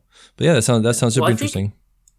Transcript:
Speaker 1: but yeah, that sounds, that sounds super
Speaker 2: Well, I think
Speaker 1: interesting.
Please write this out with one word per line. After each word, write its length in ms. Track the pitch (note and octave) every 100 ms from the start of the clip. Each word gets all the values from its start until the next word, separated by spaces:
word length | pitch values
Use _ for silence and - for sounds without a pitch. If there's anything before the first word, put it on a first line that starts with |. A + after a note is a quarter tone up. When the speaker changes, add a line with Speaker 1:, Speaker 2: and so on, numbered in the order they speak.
| _ _ - -
Speaker 1:
but 80 | D#3
yeah, 80 |
that 80 | C#3
sounds, 220 | A2 A#2+
that 100 | A2+
sounds 180 | A#2+ A#2+
super 100 | A#2+
Speaker 2:
Well, 80 | B2
I 40 | A2
think 60 |
Speaker 1:
interesting. 300 | G#2 G2+ G2+ - _ _ _